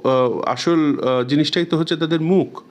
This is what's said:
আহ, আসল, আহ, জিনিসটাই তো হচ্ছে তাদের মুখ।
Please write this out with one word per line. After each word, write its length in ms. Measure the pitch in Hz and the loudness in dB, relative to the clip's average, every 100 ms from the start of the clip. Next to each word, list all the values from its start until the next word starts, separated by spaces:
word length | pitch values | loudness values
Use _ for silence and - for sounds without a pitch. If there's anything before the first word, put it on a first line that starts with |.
আহ, 380 | 131 131 123 - | 0 2 2 0
আসল, 580 | - 127 170 165 151 135 | -4 -2 0 2 2 0
আহ, 240 | 127 127 | 0 0
জিনিসটাই 420 | 123 143 147 185 170 | 0 0 0 -2 -2
তো 120 | 160 | -2
হচ্ছে 180 | 160 160 | -2 -2
তাদের 260 | 160 165 | -2 -2
মুখ। 420 | 160 190 135 - - | 2 0 0 -6 -20